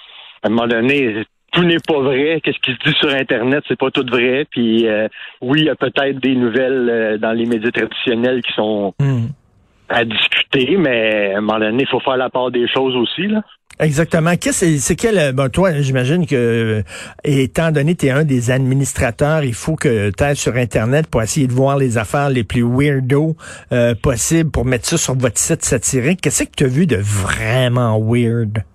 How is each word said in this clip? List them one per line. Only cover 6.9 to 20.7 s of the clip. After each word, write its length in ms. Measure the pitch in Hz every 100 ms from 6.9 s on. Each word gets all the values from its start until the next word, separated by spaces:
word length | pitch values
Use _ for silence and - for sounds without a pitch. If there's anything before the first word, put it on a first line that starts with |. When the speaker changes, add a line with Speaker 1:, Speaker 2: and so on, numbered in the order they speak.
| 117 110 107
Speaker 1:
dans 120 | 113
les 140 | 117 117
médias 240 | 117 113
traditionnels 720 | 113 110 - - 117 123 127
qui 120 | -
sont 420 | - 107 107 98 -
Speaker 2:
Hmm. 280 | 139 123 120 - _ _ _ _ -
Speaker 1:
à 160 | 120
discuter, 760 | 113 104 - - - 139 127 190
mais 560 | 147 117 110 107 101 98
à 20 |
un 40 |
moment 180 | 107 110
donné, 240 | 107 120
il 40 | 135
faut 100 | 127
faire 180 | 139 131
la 140 | 123
part 180 | 127 123
des 180 | 123 120
choses 280 | 131 131 127
aussi, 320 | 113 - 202
là. 160 | 214 - _ _ -
Speaker 2:
Exactement. 560 | 156 143 165 170 165 175
Qu'est-ce, 200 | 277 - 170
c'est, 120 | 143
c'est 180 | - 160
quel, 220 | 226 196
euh, 140 | 143
bon, 180 | 131 135
toi, 220 | - 190 143
j'imagine 460 | 135 131 123 135 139
que, 80 | 131
euh, 460 | 117 117 113 107 - - - -
étant 480 | 151 139 127 - 165
donné 220 | 147 147 180
que 60 |
t'es 100 | 139
un 120 | 135
des 280 | 156 127 117
administrateurs, 920 | 131 131 135 135 - 127 - 147 160
il 120 | 135 113
faut 200 | - 156
que 360 | 143 113 104
t'ailles 240 | - 143 139
sur 200 | 139 117
Internet 520 | 120